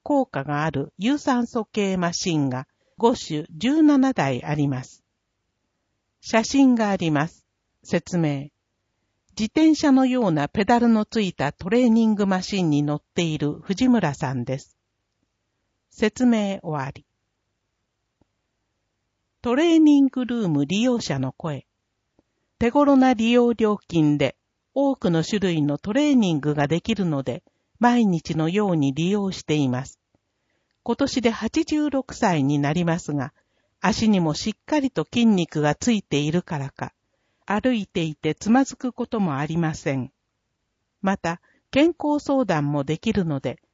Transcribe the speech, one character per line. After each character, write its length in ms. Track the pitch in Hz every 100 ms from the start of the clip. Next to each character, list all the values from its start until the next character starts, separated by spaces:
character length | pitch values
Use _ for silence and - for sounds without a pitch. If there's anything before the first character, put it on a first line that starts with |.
効 220 | - 285 247
果 180 | 143
が 200 | 139 147
あ 80 | 156
る 220 | 135 139 -
有 200 | 214 285
酸 280 | - 240 233
素 200 | 240 214
系 320 | - 196 185
マ 160 | 175
シ 220 | 170 185 156
ン 140 | 139
が、 180 | 127 135 _ _ -
五 160 | 233 233
種、 300 | - 151 -
十 320 | 160 220 311
七 300 | 302 285 262
台 300 | 254 139 123
あ 120 | - 147
り 120 | 143
ま 160 | 131
す。 200 | 131 - _ _ _ _ _ _ _ _ _ _ _ _
写 220 | - 226
真 320 | 226 269 269 233
が 140 | 214
あ 60 | 196
り 160 | 170
ま 160 | 147 165
す。 180 | _ _ _ _ _
説 340 | - 170 - 175
明。 320 | 151 143 143 _ _ _ _ _ _ _ _ -
自 60 | 220
転 300 | - 320 294
車 160 | 302
の 160 | 262 262
よ 220 | 254 208
う 20 |
な 180 | 151 143
ペ 160 | 214 196
ダ 140 | 240
ル 80 | 233
の 180 | 220 214
つ 160 | 226
い 100 | 190
た 200 | - 139
ト 180 | - 170
レ 160 | 233 247
ー 20 |
ニ 180 | 226 220
ン 80 | 208
グ 100 | 196
マ 160 | 185
シ 220 | 180 202
ン 80 | 170
に 100 | 147
乗 140 | 147 147
っ 60 |
て 220 | _ -
い 140 | 170 151
る 160 | 147
藤 340 | 160 - 190 254
村 280 | 233 165 135
さ 180 | 135
ん 100 | 131
で 140 | 120 131
す。 200 | - _ _ _ _ _ _ _ _ _ _ _ _
説 340 | - 214 - 247
明 340 | 226 202 190
終 200 | 175 151 135
わ 60 |
り。 140 | - _ _ _ _ _ _ _ _ _ _ _ _ _ _ _ _ _ _ _ _ _ _ _ _
ト 140 | 247 254
レ 200 | 339 330
ー 20 |
ニ 240 | 302 285
ン 60 | 269
グ 180 | 254 247
ル 200 | 240 190
ー 40 |
ム 160 | 147 143
利 160 | 196
用 180 | 254 240
者 200 | - 139
の 120 | 131
声。 360 | - 165 135 - _ _ _ _ _ _ _ _ -
手 140 | 233
頃 260 | 294 285 269
な 160 | 262
利 180 | 226 226
用 220 | 247 240
料 240 | 226 214 208
金 400 | _ 170 151 147
で 180 | 135 - _ _ _
多 220 | 262 277 262
く 160 | 196
の 120 | 165
種 160 | 160 208
類 220 | 185 165
の 160 | 147 143
ト 160 | 196
レ 180 | 233 302
ー 20 | 262
ニ 180 | 196
ン 60 | 151
グ 160 | 147 147
が 120 | 143
で 140 | 165
き 140 | - 208
る 100 | 175
の 160 | 143
で、 220 | 127 117 _ _ _ -
毎 300 | 240 240 214
日 280 | 170 - 156
の 140 | 160
よ 220 | 196 208
う 40 | 165
に 180 | 139
利 180 | 139 170
用 200 | 208 196
し 120 | -
て 100 | -
い 160 | 151 135
ま 160 | 123 135
す。 140 | - _ _ _ _ _ _ _ _
今 140 | - 233
年 260 | 277 262
で 80 | 226
八 340 | 214 226 311
十 260 | 320 302 294
六 260 | 269 - -
歳 280 | 214 160
に 140 | 135 147
な 160 | 143
り 120 | 165 170
ま 120 | 170
す 160 | -
が、 200 | 147 127 _ _ _ _ _
足 300 | 185 220 220
に 100 | 196
も 140 | 160
し 220 | 151 220 -
っ 80 | -
か 140 | 302
り 100 | 269
と 160 | - 151
筋 220 | 240 233
肉 340 | 196 165 156
が 140 | 147 147
つ 160 | 240
い 100 | 220
て 160 | - 143
い 140 | 147
る 100 | 175
か 160 | - 151
ら 140 | 135
か、 220 | - - _ _ _ _ _ -
歩 280 | 208 254
い 140 | 240 190
て 160 | -
い 120 | 160 156
て 200 | 156 -
つ 140 | 208
ま 160 | 247 277
ず 100 | -
く 160 | 247
こ 160 | - 240
と 120 | 226
も 180 | 180 135
あ 80 | 156
り 120 | 160
ま 160 | 160
せ 220 | 147 151 135
ん。 160 | 123 _ _ _ _ _ _ _ _ _
ま 160 | 190 196
た、 240 | 170 170 _ _ _
健 220 | 262 330 -
康 260 | 294 294
相 220 | - 277 214
談 260 | 160 143
も 120 | 147
で 140 | 139 156
き 160 | 226
る 120 | 208 165
の 140 | 139
で、 200 | 131 113 _